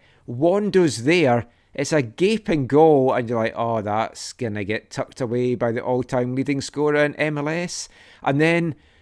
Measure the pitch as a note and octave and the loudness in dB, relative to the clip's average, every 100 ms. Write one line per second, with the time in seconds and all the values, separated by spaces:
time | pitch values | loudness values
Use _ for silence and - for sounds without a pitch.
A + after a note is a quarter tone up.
0 | _ _ - A#2+ E3 G3 G#3 F#3 E3+ A2+ | _ _ -12 -2 2 2 2 2 2 2
1 | B2 F3+ C#3 A#2+ - _ _ - C#3+ D#3 | 2 2 4 2 -2 _ _ -8 -2 -2
2 | A#2 - F#3 A3 - D#3+ A#2+ C#3+ D#3+ D3 | -2 0 0 0 0 -2 2 6 6 6
3 | C3 A#2 A#2 A#2 A2+ - A#2 A2+ G2+ G#2 | 4 0 -2 -2 -2 -2 -2 -2 -2 -2
4 | A2 - - - A#2+ G#2 G2 G#2+ - - | -4 -6 -16 -8 -8 -6 -4 -6 -6 -8
5 | - - B2 B2 B2 B2 A#2+ A#2 - B2+ | -8 -6 -4 -2 -2 0 -2 -2 -2 -4
6 | B2+ C3 B2 C3 C3 C#3 - C#3+ D3 D3 | -2 -2 -2 -2 -2 -4 -4 -2 0 2
7 | D3 - D3+ D3 C#3+ E3 F3 - - - | 0 0 -4 -2 -4 -4 -6 -10 -14 -18
8 | - - - C#3 D#3+ E3+ E3+ - _ _ | -20 -6 -2 2 2 2 -2 -6 _ _